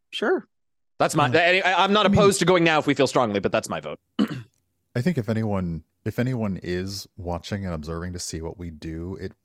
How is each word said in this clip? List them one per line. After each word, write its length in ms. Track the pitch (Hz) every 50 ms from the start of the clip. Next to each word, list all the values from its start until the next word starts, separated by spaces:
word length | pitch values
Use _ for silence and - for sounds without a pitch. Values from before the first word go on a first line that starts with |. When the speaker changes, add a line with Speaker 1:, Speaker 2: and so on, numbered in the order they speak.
| _ _
Speaker 1:
Sure. 360 | - - - - 381 269 - _ _ _ _ _ _ _ _ _ _ -
Speaker 2:
That's 160 | 147 175 -
my, 120 | 160 147 143
Speaker 3:
Yeah. 320 | 127 165 175 170 180 190 170
Speaker 2:
I, 60 | 180
I, 120 | 190 175 190
I'm 100 | 196 202
not 120 | 214 208
Speaker 3:
I 40 | 185
mean 100 | 202 202
Speaker 2:
opposed 180 | 208 196 196 -
to 60 | 175
going 180 | 165 185 175 165
now 140 | 165 156 151
if 80 | 131
we 80 | 147 139
feel 140 | 143 135 123
strongly, 320 | - 143 123 107 101 101
but 120 | 95 107
that's 160 | 113 110 - -
my 100 | 90 80
vote. 180 | 73 76 80 - _ _
<clears throat> 100 | _ - - - 147 127 107 _ _ _ _ _ _ _ _ _ -
Speaker 3:
I 60 | 120
think 160 | 123 185 170 135
if 100 | 107 117
anyone, 560 | 107 110 110 104 101 95 92 85 82 78 - _ _ _ -
if 140 | 107 - 123
anyone 400 | 120 131 131 113 110 98 90 -
is 460 | - 87 90 90 92 98 101 101 - - _ -
watching 480 | 87 87 87 87 - - 107 98 98
and 80 | 90 85
observing 400 | 80 73 80 85 85 87 90 90
to 60 | 87
see 220 | - - - 80
what 180 | 82 82 - -
we 100 | 87 85
do, 480 | 78 73 - 82 80 80 85 92 95 -
it 120 | 92 92 - _